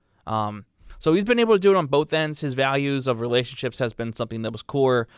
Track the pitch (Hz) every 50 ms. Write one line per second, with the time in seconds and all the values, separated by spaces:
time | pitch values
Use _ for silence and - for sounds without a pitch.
0 | _ _ _ _ - - 110 110 107 104 104 104 98 _ _ _ - - - -
1 | - 156 160 196 202 214 247 233 233 220 220 190 185 202 190 190 156 131 147 143
2 | 151 - - 156 156 151 151 - - 143 123 131 135 135 139 139 139 139 139 135
3 | 127 131 120 113 117 120 120 120 123 - 131 - - 127 - - 131 117 110 -
4 | 117 117 110 - 120 110 113 113 110 110 - 110 - - - 139 135 131 127 120
5 | 113 - -